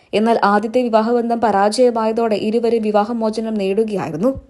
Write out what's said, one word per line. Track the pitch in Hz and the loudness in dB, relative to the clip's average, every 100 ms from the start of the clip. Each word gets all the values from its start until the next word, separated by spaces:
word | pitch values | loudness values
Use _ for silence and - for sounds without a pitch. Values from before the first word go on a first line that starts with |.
| _ | _
എന്നാൽ | 202 220 233 | -2 2 2
ആദ്യത്തെ | 202 208 220 247 | 2 2 0 -2
വിവാഹബന്ധം | 247 214 220 240 233 233 | 2 2 2 0 0 0
പരാജയമായതോടെ | 220 196 208 220 247 226 220 226 233 208 | 0 2 2 4 2 2 -2 0 0 0
ഇരുവരും | 214 226 226 233 | 0 0 0 0
വിവാഹമോചനം | 214 208 208 240 220 220 220 | 0 0 0 -2 -4 -4 -4
നേടുകയായിരുന്നു. | 214 190 196 220 196 131 151 233 269 - | -4 -2 0 -2 -2 -6 -2 -2 -2 -10